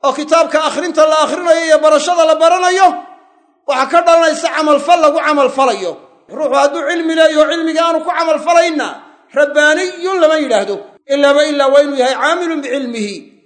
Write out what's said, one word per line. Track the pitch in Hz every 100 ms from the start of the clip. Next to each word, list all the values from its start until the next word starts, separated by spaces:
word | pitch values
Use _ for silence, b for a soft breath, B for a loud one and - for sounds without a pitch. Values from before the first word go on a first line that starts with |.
oo | 285
kitaabka | 277 302 320 330 302
akhrinta | 311 214 349 311 311
la | 311
akhrinayo | 302 311 349 330 330
iyo | 302
barashada | 302 302 294 349 320
la | 311
baranayo, | 330 359 359 370 381 359 - - _ _ _ _ -
waxaa | 262 277
ka | 330
dhalanaysa | 339 339 330 302 330
camalfal | 277 311 285 285 349
lagu | 311 302
camalfalayo. | 285 294 262 - 269 202 180 143 - _ _
Ruuxu | 220 302 269
hadduu | 285 311 311
cilmi | 339 320 320
leeyaho | 320 302 302
cilmiga | 330 320 311
aanu | 330 330
ku | 320
camalfalayna, | 320 330 311 311 339 349 311 214 143 - _ _
rabbaaniyun | 269 285 285 294 311 370 349 359 381
lama | 311 311
yidhaahdo. | 285 220 196 190 - _ _
Ilaaba | 277 285 285
ilaa | 302 285 277
waa | 277
inuu | 294 277
yahay | 254 247
caamilun | 277 349 349 320
bicilmihi. | 277 269 254 233 208 185 - _